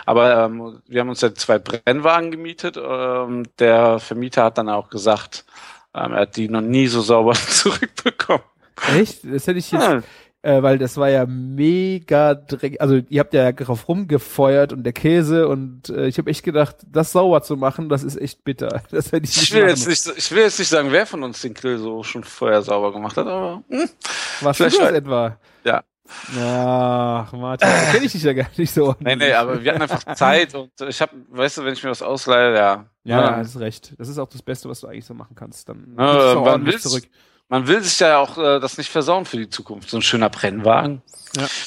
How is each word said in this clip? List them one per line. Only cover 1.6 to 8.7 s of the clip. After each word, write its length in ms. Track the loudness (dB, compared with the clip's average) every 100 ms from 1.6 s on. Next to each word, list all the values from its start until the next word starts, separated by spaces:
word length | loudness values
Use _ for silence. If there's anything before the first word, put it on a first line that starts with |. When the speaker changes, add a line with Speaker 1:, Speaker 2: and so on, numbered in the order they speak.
| -2 -4 -2 0 2 2 0
Speaker 1:
gemietet. 460 | -8 -12 -10 -10 -8
Ähm, 680 | -6 -4 -4 -4 -4 -6 -8 2
der 400 | 4 6 6 2
Vermieter 440 | -2 -8 -4 2
hat 140 | 2 2
dann 100 | -2
auch 200 | -4 -6
gesagt, 540 | -2 0 0 -2 -18 -20 -20 -20 -20 _ -8
ähm, 180 | -4
er 80 | -2
hat 160 | -2 -2
die 120 | -4
noch 120 | -2
nie 240 | 0 2 2
so 140 | 2
sauber 320 | 4 4 4
<laughs> 140 | 2 0
zurückbekommen. 960 | 0 0 -2 -6 -4 -4 -2 -2 -2 -4 _ _